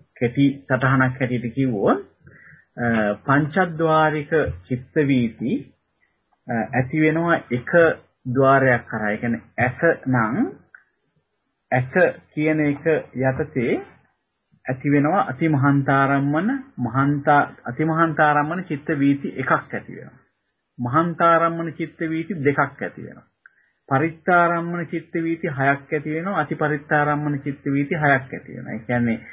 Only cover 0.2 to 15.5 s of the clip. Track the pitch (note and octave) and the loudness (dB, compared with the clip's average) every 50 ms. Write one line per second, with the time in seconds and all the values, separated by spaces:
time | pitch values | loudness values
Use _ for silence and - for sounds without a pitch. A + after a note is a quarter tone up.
0.2 | B2+ A#2+ - C3+ C#3 C#3 C#3 - - - C3 B2+ C3+ C3 C3+ C3 C3 B2+ B2+ - | -4 -2 2 2 2 2 2 -2 -4 -2 -2 0 2 2 2 4 2 0 0 -2
1.2 | C3 A#2+ B2 A2+ B2 A2+ - C#3 C3+ B2+ A2+ G2 A2 F#3+ C#4+ G4+ - - _ _ | -4 -2 -2 -4 -4 -6 -4 -2 -2 -2 0 0 2 2 2 0 -2 -12 _ _
2.2 | _ - - - - - - _ _ _ - - A#2+ A#2 A2+ A2 G#2+ G#2 G#2 G#2 | _ -20 -20 -20 -20 -20 -20 _ _ _ -10 -4 -2 -2 0 0 0 0 -2 -2
3.2 | - C#3 C#3 D3 D3+ C#3 - F#3+ F#3 F3 D#3+ D#3 E3 D#3 D#3 D#3 D#3 D3+ D3+ D3+ | 0 2 2 2 2 0 0 0 0 0 -2 -2 0 2 4 4 4 2 0 -2
4.2 | C#3+ - E3 D3+ C3+ - - - - - B2+ B2+ C3 - - D#3+ D3 C3+ C3+ B2 | -4 -2 0 0 0 0 -4 -10 -8 -6 -6 -6 -6 -4 -2 0 2 2 2 2
5.2 | A#2+ A2 - - A2 C3+ A3 D#4+ - - _ _ _ _ _ _ _ _ _ _ | 0 -2 -4 -6 -6 -4 -4 -4 -6 -10 _ _ _ _ _ _ _ _ _ _
6.2 | _ _ _ _ _ - A#2+ A2+ - - B2+ B2+ B2+ B2+ D#3+ D#3 D#3 D#3 D#3 E3 | _ _ _ _ _ -6 -4 -4 -4 -2 0 -2 -2 0 0 2 2 2 2 2
7.2 | E3+ E3+ E3 - - - B2 B2 - - - E3+ E3 D#3+ - - - _ _ _ | 0 0 0 -2 -2 -4 -6 -6 -2 2 4 4 6 4 2 -2 -8 _ _ _
8.2 | - C3 A#2+ C3+ C3+ C3+ C#3 C3+ C3 C3 B2 A#2 - - - A2 G#2+ G#2 G#2 - | -8 -4 0 4 6 6 6 6 6 4 2 0 -2 -6 -8 -4 -4 -2 -4 -2
9.2 | A#2+ A#2 A#2 A2+ - _ - - A#2+ B2+ B2+ - E3+ E3 - - - C3+ B2+ A#2+ | -2 -4 -4 -4 -8 _ -4 -2 -2 -2 0 0 2 2 2 0 0 0 2 2
10.2 | A2 G#2+ B2+ G3+ C#4+ F#4+ G#4+ - _ _ _ - _ _ _ _ _ _ _ _ | 2 0 0 -2 -2 -2 -4 -12 _ _ _ -20 _ _ _ _ _ _ _ _
11.2 | _ _ _ _ _ _ _ _ _ - B2+ B2+ B2+ - - F#3 F3 C3+ - - | _ _ _ _ _ _ _ _ _ -2 -2 -2 -2 0 2 2 2 2 2 -4
12.2 | - _ - D3+ D#3 D#3 D#3 D#3 D3+ D3 C#3+ C#3+ - E3 D#3 - - - - B2 | -14 _ -6 -2 0 0 0 0 0 0 -2 -2 0 0 0 0 -2 -6 -6 -2
13.2 | C3 C3 C3 - D#3 - - C3+ A2+ C#3+ A3+ F#4 G4+ - - _ _ _ _ _ | 0 0 0 -2 -4 -4 -4 -2 -2 0 -2 -4 -6 -10 -18 _ _ _ _ _
14.2 | _ _ _ _ _ _ _ _ - - C3 B2+ - C#3+ C#3+ D3 C#3 D3+ F#3 G3+ | _ _ _ _ _ _ _ _ -10 -10 -8 -4 0 2 2 2 2 2 2 0
15.2 | - - B2+ - E3 D#3+ | 0 -2 -2 -2 0 0